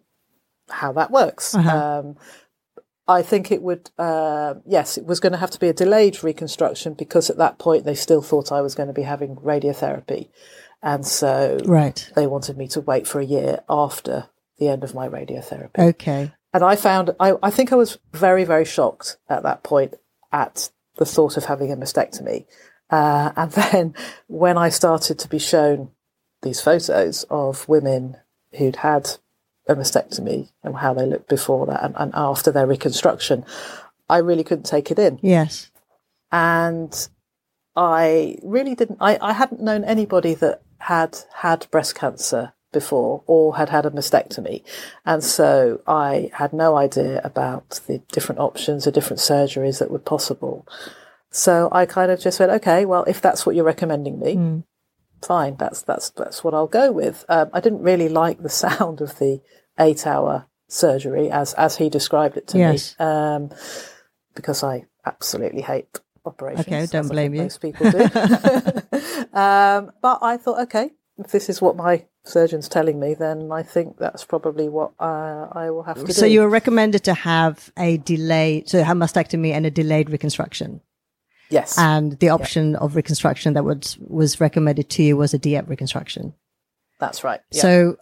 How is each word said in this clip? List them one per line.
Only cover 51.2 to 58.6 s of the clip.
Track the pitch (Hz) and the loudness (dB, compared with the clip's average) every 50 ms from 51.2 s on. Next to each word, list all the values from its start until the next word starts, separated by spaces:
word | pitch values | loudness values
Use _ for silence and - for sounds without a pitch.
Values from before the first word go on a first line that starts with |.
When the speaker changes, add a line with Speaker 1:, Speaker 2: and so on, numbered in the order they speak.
| _ _ | _ _
Speaker 1:
So | - - - - 175 170 170 - | -6 0 4 4 4 4 4 2
I | - 180 180 | 2 2 2
kind | 175 - 190 185 185 | 2 2 0 2 2
of | 185 180 | 2 0
just | - 185 175 - | 0 -2 2 2
went, | 190 180 | 2 2
"Okay, | 202 220 - 202 165 180 202 | 2 2 2 2 4 4 4
well, | 190 185 180 - | 2 0 0 0
if | - 190 - | 0 0 2
that's | - - - - - | 2 2 2 2 0
what | - - | 0 0
you're | 175 165 | 2 2
recommending | 160 160 - 175 165 156 147 143 139 143 143 | 2 2 0 -2 -2 -2 -4 -4 -6 -8 -4
me, | - - 190 | -2 -2 0
Speaker 2:
Mm. | 180 170 165 160 160 165 - _ _ _ _ _ _ _ _ _ _ - | 0 0 0 -2 -4 -6 -10 _ _ _ _ _ _ _ _ _ _ -4
Speaker 1:
fine, | - 180 170 147 139 139 135 | -2 0 0 0 -2 -4 -4
that's, | - - - - | -6 -6 -6 -6
that's, | - - - - - - | -6 -4 -4 -4 -6 -10
that's | - - - - - - - | -8 -10 -10 -10 -8 -6 -4
what | 165 151 | -2 0
I'll | 156 156 156 | 0 0 0
go | - 220 269 277 | 2 4 4 4
with." | 226 160 - - 170 - - - | 2 0 -2 -4 -4 -6 -4 0
Um, | 170 160 156 160 - | 2 2 2 0 -2
I | 180 | 0
didn't | - 226 214 - | 2 2 0 2
really | - 180 185 175 170 160 | 2 2 2 4 2 2
like | 160 160 165 170 - - 170 | 2 2 2 0 0 -4 -8
the | 147 | -6
<laughs> | - - | -4 -2